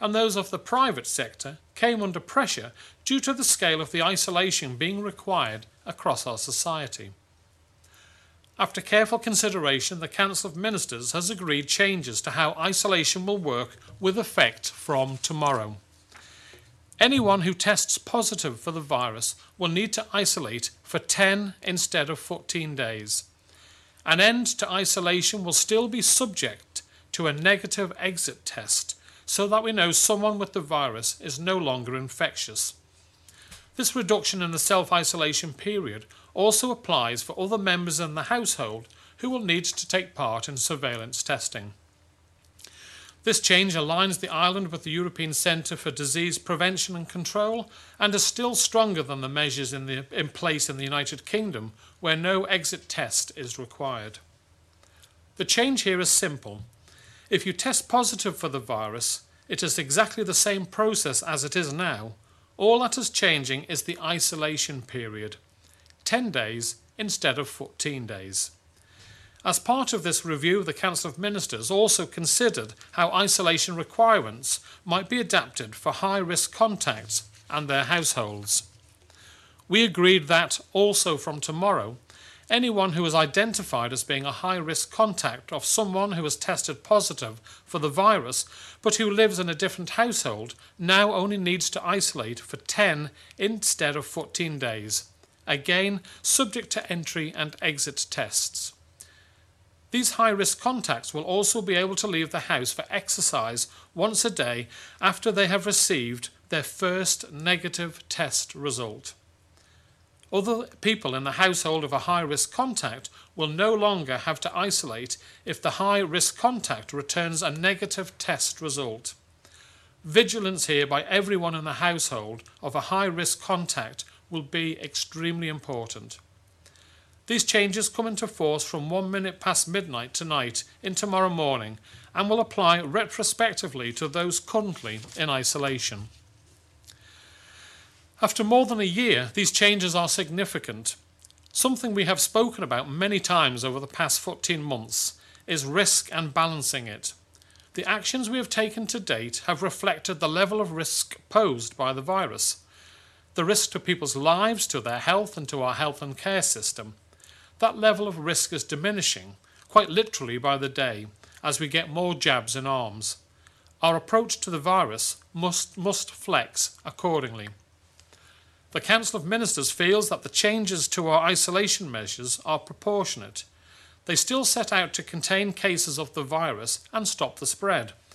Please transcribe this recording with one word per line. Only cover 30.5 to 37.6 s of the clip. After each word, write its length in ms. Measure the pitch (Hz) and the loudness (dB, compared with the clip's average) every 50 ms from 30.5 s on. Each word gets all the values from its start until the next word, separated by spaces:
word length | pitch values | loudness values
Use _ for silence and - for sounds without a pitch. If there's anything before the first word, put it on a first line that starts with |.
| - | -4
the 80 | 196 | -6
virus 600 | 156 147 160 147 143 127 110 113 113 - - - | -4 -2 0 0 0 0 -2 -4 -4 -4 -6 -6
is 200 | - 156 131 139 | -8 -8 -8 -4
no 160 | 170 185 190 185 | -2 0 0 2
longer 380 | 165 139 127 127 120 123 127 | 2 0 -2 -2 -4 -6 -6
infectious. 800 | 131 131 127 - - 135 - - - - - 107 - - - - - _ _ _ _ _ _ _ _ _ - - - - - - - - _ _ | -6 -6 -8 -4 -2 -2 -2 -2 -4 -8 -6 -4 -4 -4 -4 -6 -10 _ _ _ _ _ _ _ _ _ -20 -20 -20 -20 -20 -20 -20 -20 _ _
This 200 | - 254 - - | -2 -2 -2 0
reduction 460 | 254 220 170 214 202 214 - - 190 180 | -2 2 2 2 2 2 0 -2 -2 -2
in 80 | 170 | -2
the 80 | 165 151 | -2 -2
self-isolation 960 | - - 202 185 165 - 180 170 160 - - 170 156 151 147 - - 160 139 | 2 4 4 4 4 4 2 2 2 2 0 0 0 0 0 0 -2 -4 -8
period 500 | - - 202 214 202 170 117 104 110 - - - - - - _ | -8 -6 -4 -4 -2 -4 -4 -8 -10 -12 -18 -20 -20 -20 -10 _
also 360 | 180 196 220 214 - - 254 | 4 4 6 6 4 2 0
applies 520 | 240 - - - 170 135 120 117 120 120 - | -2 -4 -2 0 0 2 2 0 -2 -4 -6
for 160 | - - 190 | -8 -6 -4
other 200 | 185 196 226 | -2 -2 -2
members 420 | 214 | 0